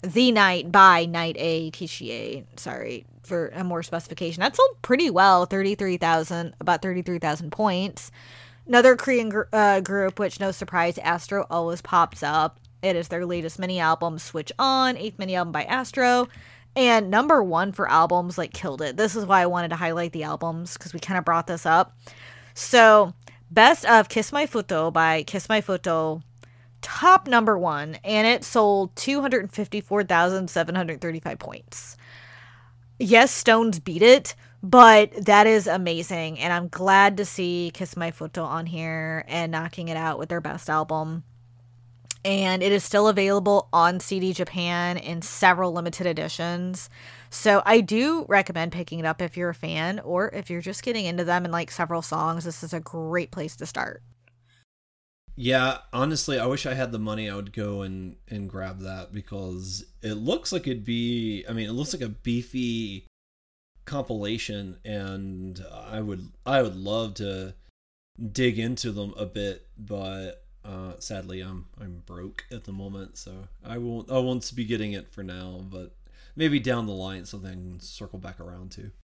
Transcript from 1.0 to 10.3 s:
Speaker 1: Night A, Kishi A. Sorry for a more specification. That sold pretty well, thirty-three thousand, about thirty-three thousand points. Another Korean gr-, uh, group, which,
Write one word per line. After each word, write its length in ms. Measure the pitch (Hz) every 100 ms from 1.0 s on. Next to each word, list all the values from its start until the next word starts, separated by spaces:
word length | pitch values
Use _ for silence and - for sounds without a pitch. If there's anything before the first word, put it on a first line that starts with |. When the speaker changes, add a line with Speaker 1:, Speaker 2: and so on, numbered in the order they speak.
| 170
Speaker 1:
Night 320 | 170 165 -
A, 320 | 160 165 160
Kishi 380 | - 165 - 120
A. 360 | 117 113 127 120 -
Sorry 480 | - 127 117 120 - -
for 240 | - 175 160 -
a 80 |
more 180 | 185 170
specification. 600 | 165 170 - 165 165 160
That 160 | 208 -
sold 240 | 523 -
pretty 280 | - 254 330
well, 360 | 180 196 185 180
thirty-three 500 | 196 196 202 196 175
thousand, 580 | 165 165 160 170 170 -
about 220 | 160 170
thirty-three 380 | 190 180 175 175
thousand 320 | 160 151 160
points. 580 | - 214 180 190 - - - - - - - -
Another 300 | 247 247 247
Korean 320 | - 247 226
gr-, 140 | 208 208
uh, 260 | 220 208 196
group, 400 | 190 202 190 185
which, 220 | 202